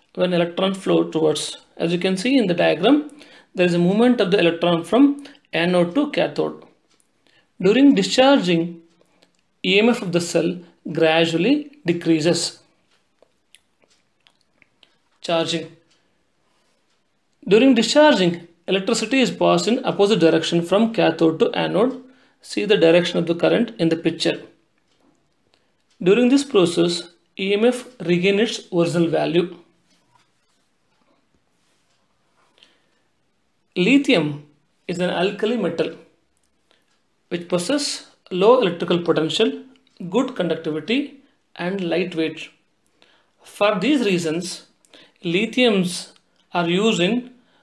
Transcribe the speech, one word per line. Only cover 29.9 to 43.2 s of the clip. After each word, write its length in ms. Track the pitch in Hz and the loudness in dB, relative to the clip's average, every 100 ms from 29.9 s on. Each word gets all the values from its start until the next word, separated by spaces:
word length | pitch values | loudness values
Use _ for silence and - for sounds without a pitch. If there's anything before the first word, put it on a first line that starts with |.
| _ _ _ _ _ _ _ _ _ _ _ _ _ _ _ _ _ _ _ _ _ _ _ _ _ _ _ _ _ _ _ _ _ _ _ _ _ _ - | _ _ _ _ _ _ _ _ _ _ _ _ _ _ _ _ _ _ _ _ _ _ _ _ _ _ _ _ _ _ _ _ _ _ _ _ _ _ -2
Lithium 680 | 180 277 277 208 147 147 - _ _ _ - | 2 2 2 0 0 -8 -16 _ _ _ -10
is 120 | 175 | -6
an 100 | 180 | -4
alkali 460 | 170 190 208 220 240 | -2 -4 -2 -4 -4
metal 400 | 175 - 156 - - _ _ _ _ _ _ _ _ _ _ _ - | -4 -4 -6 -8 -20 _ _ _ _ _ _ _ _ _ _ _ -12
which 180 | 175 175 | -10 -4
possess 600 | 180 175 277 - - - _ - | -4 -2 -4 -4 -10 -14 _ -8
low 280 | 180 202 254 | 2 4 4
electrical 380 | 196 170 180 175 | 2 -4 -2 -2
potential, 500 | 170 160 156 - 247 269 - _ _ - 180 | 0 -2 -2 -2 -2 -4 -16 _ _ -16 -6
good 260 | 220 269 - | -4 -4 -4
conductivity, 880 | 175 160 160 156 156 254 285 - _ _ _ - | -6 -4 -6 -8 -4 -4 -4 -12 _ _ _ -10
and 260 | 175 196 | -8 -6
lightweight. 680 | 170 165 185 160 160 - - _ _ _ _ _ _ _ | -4 -4 -4 -4 -6 -6 -18 _ _ _ _ _ _ _